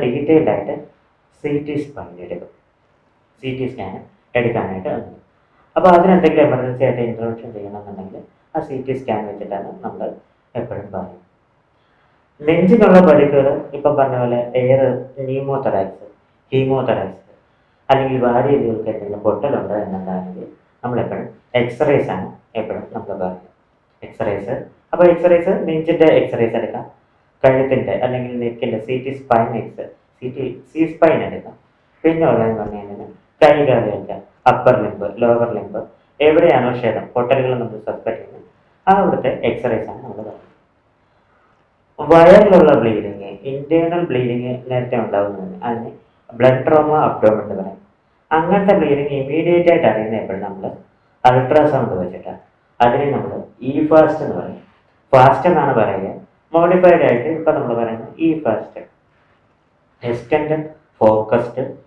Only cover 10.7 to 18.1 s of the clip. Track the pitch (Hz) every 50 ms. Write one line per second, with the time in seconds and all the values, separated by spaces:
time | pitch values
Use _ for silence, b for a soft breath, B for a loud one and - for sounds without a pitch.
10.7 | 101 95 98 - - 92 92 90 - - _ _ _ _ _ _ _ _ _ _
11.7 | _ _ _ _ _ _ _ _ _ _ _ _ _ - 147 151 165 170 185 185
12.7 | 240 220 208 190 185 185 170 160 147 143 143 143 143 139 131 139 151 147 - -
13.7 | - 143 - 147 147 135 135 127 127 123 120 120 120 120 120 120 - 127 123 127
14.7 | 135 135 135 123 123 - - - - 135 131 131 131 135 139 139 139 131 - 110
15.7 | 104 98 95 95 - - - - _ _ _ _ _ _ _ - 131 131 131 131
16.7 | 131 131 120 117 107 101 95 92 - - - _ _ _ _ _ _ _ _ _
17.7 | _ _ _ - 135 131 135 131